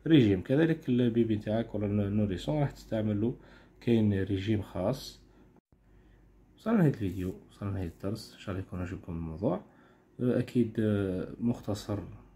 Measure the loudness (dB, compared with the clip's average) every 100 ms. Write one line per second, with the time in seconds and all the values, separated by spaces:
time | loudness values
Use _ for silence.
0 | 6 6 8 4 2 2 2 0 0 2
1 | 2 2 2 0 0 -4 -4 -4 -2 0
2 | 0 0 0 -2 -2 0 -2 -4 -6 -4
3 | -2 0 -2 -4 -12 -20 -20 -8 2 4
4 | 4 2 0 -2 0 -2 -2 -4 -2 -2
5 | -8 -18 -20 -20 -20 -20 _ _ _ -20
6 | -20 -20 -20 _ -20 -10 0 4 4 4
7 | -4 -4 -6 -6 -14 -10 -6 -4 -6 -6
8 | -8 -8 -10 -14 -8 -8 -8 -8 -8 -8
9 | -10 -8 -8 -4 -2 -2 -6 -20 -20 _
10 | _ -4 0 0 0 0 0 0 0 2
11 | 0 -2 -6 -4 -2 -2 -4 -6 -4 -6
12 | -6 -14 -20